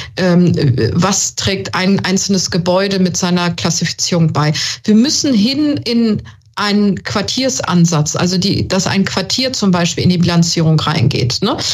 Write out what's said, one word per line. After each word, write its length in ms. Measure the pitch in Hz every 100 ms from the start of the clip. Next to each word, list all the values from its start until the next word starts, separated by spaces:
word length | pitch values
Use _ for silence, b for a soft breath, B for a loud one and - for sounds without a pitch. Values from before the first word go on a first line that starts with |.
| B -
ähm, 340 | 180 175 175 165 147 117 110
was 420 | - 180 202 - -
trägt 380 | 202 196 190
ein 300 | 175 185 196
einzelnes 460 | 196 190 - 190 -
Gebäude 480 | 180 175 180 196 196
mit 180 | 180 165
seiner 360 | 180 175 175
Klassifizierung 800 | 170 175 - 165 - - 175 160
bei. 180 | 147 151 151 B B
Wir 120 | - 214
müssen 360 | 269 - 302
hin 480 | 233 214 269 294 285
in 380 | - 233 226 208 B B _ -
einen 460 | 208 208 202 180
Quartiersansatz, 1120 | - 214 196 - 262 262 - 175 170 156 147 -
also 200 | 180 185
die, 320 | 196 - -
dass 180 | 190 -
ein 200 | 196 196
Quartier 480 | - 190 - 262
zum 160 | 262 196
Beispiel 340 | 175 170 -
in 60 | 151
die 80 | 180
Bilanzierung 600 | 175 170 170 - 160 156
reingeht, 600 | - 156 127 135 127 -
ne? 160 | 202 294 B